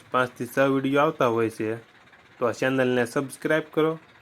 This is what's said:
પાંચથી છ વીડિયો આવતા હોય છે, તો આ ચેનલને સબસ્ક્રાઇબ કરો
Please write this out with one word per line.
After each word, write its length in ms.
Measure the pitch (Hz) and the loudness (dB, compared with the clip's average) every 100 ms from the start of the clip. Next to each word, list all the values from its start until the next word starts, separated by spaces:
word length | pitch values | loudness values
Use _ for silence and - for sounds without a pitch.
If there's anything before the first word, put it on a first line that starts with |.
| - | -4
પાંચથી 380 | 127 127 - 120 | -2 -2 -4 -6
છ 200 | - 139 | 0 2
વીડિયો 300 | 135 135 143 | 2 0 2
આવતા 260 | 156 156 131 | 2 2 0
હોય 160 | 113 110 | 2 -2
છે, 200 | 110 107 113 - - - - - | -2 -6 -6 -12 -20 -20 -20 -20
તો 140 | - 120 | -4 -4
આ 100 | 104 | 0
ચેનલને 440 | 131 131 127 127 120 | 0 2 2 2 0
સબસ્ક્રાઇબ 640 | 147 131 - 151 156 156 | -2 -6 -6 -2 -2 -2
કરો 180 | - 156 160 - - | 0 0 -2 -10 -20